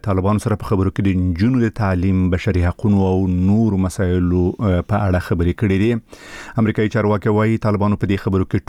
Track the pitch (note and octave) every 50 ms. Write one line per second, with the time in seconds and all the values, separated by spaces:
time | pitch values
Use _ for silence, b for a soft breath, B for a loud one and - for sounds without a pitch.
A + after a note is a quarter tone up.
0 | - - G2 F#2+ F#2 G2 G#2 G#2 - G#2 G#2+ G2 - - A2 F#2+ F#2+ F#2+ - -
1 | G#2 G2 F#2+ F#2 F2+ F#2 F2+ E2 G2+ A#2+ C3 B2+ A#2 A2 - - A2 F#2+ F#2 F2+
2 | F2 G2 F#2+ F#2 F#2 F2+ F2 F2 - A2+ F#2 F2+ F2 F2 F2 - - G#2+ G2+ G2
3 | F#2+ F#2+ F#2 F#2 F#2+ F#2 F2+ F2+ F#2 F#2+ G2+ A2 A2+ A2 G2 F#2 F#2+ F#2 - -
4 | G2+ F2+ F2+ F2+ F2 F2 F2+ F2+ F2+ F2+ - - A#2+ G2+ F2+ F2 E2 - G2 G#2
5 | G#2 G2 F2+ F2+ F2 - G#2+ E2+ E2+ F2 E2+ - A2+ G2+ F#2+ F#2+ G2+ A#2 A#2+ A2+
6 | - B B B B B B B B B B - A2 G#2+ A2 - G#2+ G#2+ - A#2
7 | G#2 G#2 G#2+ G2+ - A2+ G#2 G#2 G#2+ A2+ A2 A2 - A#2 G#2 G2 G2+ G#2 G#2 -
8 | - F#2+ G2+ F#2+ - - F#2+ F#2+ F#2 - - G#2 -